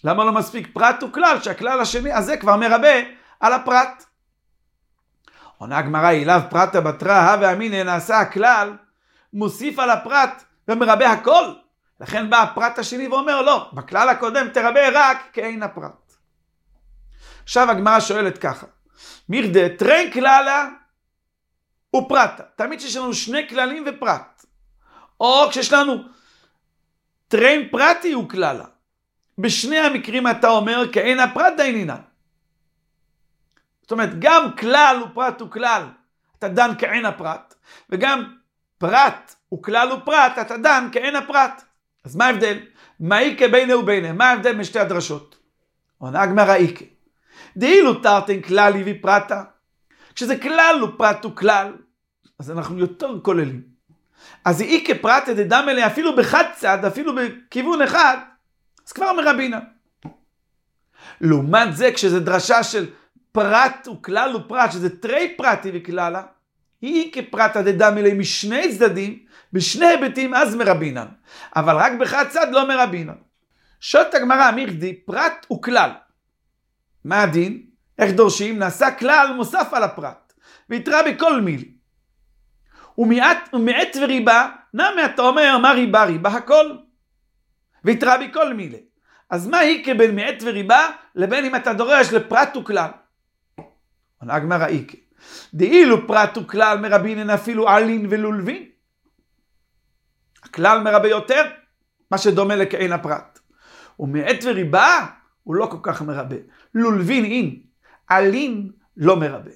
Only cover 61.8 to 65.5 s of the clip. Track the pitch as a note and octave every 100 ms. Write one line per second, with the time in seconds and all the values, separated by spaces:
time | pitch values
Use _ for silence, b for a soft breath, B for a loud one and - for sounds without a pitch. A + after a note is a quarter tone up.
61.8 | B3 B3 F#3+ F3 E3+ F3+ - A#3 - G#3+
62.8 | E3 b b _ _ G#3+ G3+ A3 C4 C4
63.8 | B3+ F#3+ - G3+ C4 A3+ - B3 A3+ F3
64.8 | F3+ F3+ A3+ C#4 E4+ - C4